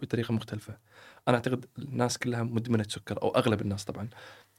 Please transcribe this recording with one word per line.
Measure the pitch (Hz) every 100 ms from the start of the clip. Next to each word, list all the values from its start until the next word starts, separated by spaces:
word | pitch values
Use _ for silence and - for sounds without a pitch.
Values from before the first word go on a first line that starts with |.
بطريقة | 127 113 117
مختلفة. | 113 - 113 - - _ - - - -
أنا | 123
أعتقد | 127 127 127 -
الناس | 143 120 120 -
كلها | 123 120
مدمنة | 117 117 120 113 107
سكر، | 110 - 104
أو | 113
أغلب | - 120 104
الناس | 110 101
طبعا | - - 110 - - - _